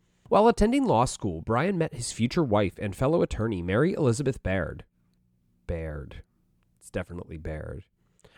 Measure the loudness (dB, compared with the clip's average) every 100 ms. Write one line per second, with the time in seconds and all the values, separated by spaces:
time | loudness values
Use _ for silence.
0 | _ _ 2 4 6 6 4 4 4 4
1 | 2 0 -6 -4 -2 0 0 0 -2 -4
2 | -8 -2 0 2 2 2 2 -2 -6 -2
3 | 0 2 0 0 -2 -2 0 2 2 2
4 | 2 2 -2 -2 -2 -2 -2 -8 -16 _
5 | _ _ _ _ _ _ -8 -6 -6 -8
6 | -12 -16 -20 _ _ _ _ _ -10 -10
7 | -8 -10 -12 -10 -8 -8 -10 -12 -16 _
8 | _ _ _